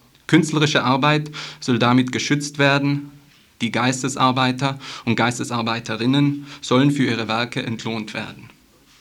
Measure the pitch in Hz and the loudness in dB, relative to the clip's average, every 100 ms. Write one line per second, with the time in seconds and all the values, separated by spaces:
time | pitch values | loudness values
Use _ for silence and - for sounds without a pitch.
0 | _ _ - 160 160 151 151 139 117 131 | _ _ 2 4 4 2 2 2 2 2
1 | 147 151 151 - - - - 123 120 127 | 2 2 -2 -10 -14 -8 -2 2 4 4
2 | 123 147 - 147 143 - 139 139 139 143 | 2 -2 0 -2 -2 0 2 2 2 -2
3 | - - - _ _ - 117 110 123 127 | -6 -16 -20 _ _ -6 -2 0 0 0
4 | 135 131 131 127 127 127 135 131 - - | -4 0 0 2 0 0 -4 -4 -10 -6
5 | - 113 120 120 127 120 113 113 117 113 | -2 0 0 -2 -6 -4 -4 -4 -6 -2
6 | 120 139 143 143 - - - 127 143 143 | 2 4 2 0 -6 -14 0 4 4 2
7 | 123 117 107 113 120 131 - 113 - 113 | 0 -2 -2 -2 -4 -6 -6 -6 -6 -6
8 | 107 - 98 - - - _ _ _ _ | -8 -10 -10 -12 -20 -20 _ _ _ _